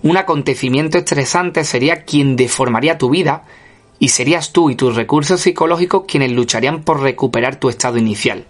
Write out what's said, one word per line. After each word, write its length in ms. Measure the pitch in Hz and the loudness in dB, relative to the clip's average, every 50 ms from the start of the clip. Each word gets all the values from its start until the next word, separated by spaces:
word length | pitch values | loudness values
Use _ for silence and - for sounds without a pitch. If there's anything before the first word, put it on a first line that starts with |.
Un 140 | - 151 170 | 2 4 2
acontecimiento 800 | 190 185 - 165 147 135 - 131 - - 131 127 139 156 160 151 175 | 2 2 2 0 0 0 -2 -2 -2 -2 0 0 0 0 2 0 0
estresante 640 | 175 - 170 143 135 - - 180 180 180 170 165 156 | 0 0 -2 -2 -2 0 0 -2 -2 0 -2 -2 -4
sería 400 | 147 - 123 123 151 170 160 - | -2 -2 0 0 0 0 -2 -6
quien 320 | - - 147 143 139 131 | -2 0 2 2 2 2
deformaría 600 | 123 127 117 - - 135 123 117 113 131 156 165 | 2 0 0 0 -2 0 0 0 0 2 0 0
tu 140 | 156 139 123 | 0 0 0
vida 340 | 143 180 180 147 139 165 - - - - - - - _ _ _ _ _ | 2 2 2 0 -2 -4 -8 -20 -20 -20 -20 -20 -20 _ _ _ _ _
y 120 | - - | 0 0
serías 420 | - - 127 135 165 170 156 - | 0 0 2 0 0 0 -2 -2
tú 180 | - 180 170 147 | 0 2 2 2
y 60 | 123 | 2
tus 180 | - 131 127 113 | 2 0 0 0
recursos 460 | 117 113 - 143 151 147 143 185 180 | 0 -2 0 0 0 2 0 -2 2
psicológicos 640 | - 185 175 - 175 160 175 165 180 180 - 190 185 | 2 0 0 2 0 0 2 0 0 0 0 -2 -2
quienes 240 | - - 147 139 127 | 0 0 0 0 2
lucharían 540 | 123 120 120 117 - 113 117 135 160 156 156 | 0 0 0 0 0 -2 0 -2 -2 -2 -2
por 160 | - 160 139 | -2 0 0
recuperar 560 | 135 135 120 - - 131 120 - 123 131 131 | 0 -2 0 0 -2 -2 0 0 -2 -2 -2
tu 120 | - - 131 | -2 -2 -4
estado 300 | 113 - - 127 117 120 | -2 -2 -4 -2 0 0
inicial. 480 | 113 110 104 - - 120 104 98 - _ | 0 0 -2 -2 -4 -4 -4 -4 -12 _